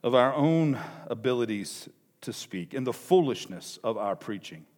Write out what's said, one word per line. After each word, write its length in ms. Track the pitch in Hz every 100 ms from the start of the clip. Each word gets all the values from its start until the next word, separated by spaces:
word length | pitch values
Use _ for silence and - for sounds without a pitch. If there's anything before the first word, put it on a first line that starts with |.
of 100 | 123
our 180 | 123 123 135
own 420 | 147 165 160 127 - - -
abilities 800 | 113 127 127 113 104 98 - - _ _ _
to 100 | -
speak, 440 | 110 - 92 85 131
in 80 |
the 100 | 127
foolishness 840 | 117 - 185 151 107 - 92 - -
of 140 | - 107
our 180 | 101 92
preaching 520 | - 104 - 80 80